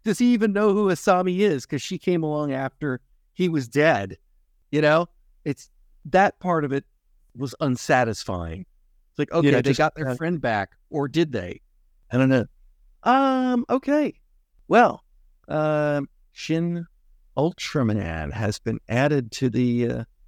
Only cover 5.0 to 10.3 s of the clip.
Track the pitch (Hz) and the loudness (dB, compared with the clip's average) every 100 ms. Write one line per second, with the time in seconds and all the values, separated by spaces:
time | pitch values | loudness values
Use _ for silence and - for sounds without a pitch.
5 | 170 _ _ _ - 139 - _ _ _ | 0 _ _ _ -8 -8 -10 _ _ _
6 | - 185 196 - 180 165 147 139 - _ | 0 4 4 2 -2 0 0 -4 -6 _
7 | _ _ _ - 131 - 151 123 - 139 | _ _ _ -10 -10 -4 -2 -2 2 2
8 | 120 104 - 92 82 87 - _ _ _ | 2 -2 -6 -6 -6 -10 -14 _ _ _
9 | _ - 147 165 147 127 123 139 151 156 | _ -6 -4 2 4 4 4 2 0 -2
10 | 143 127 165 | -6 -4 -4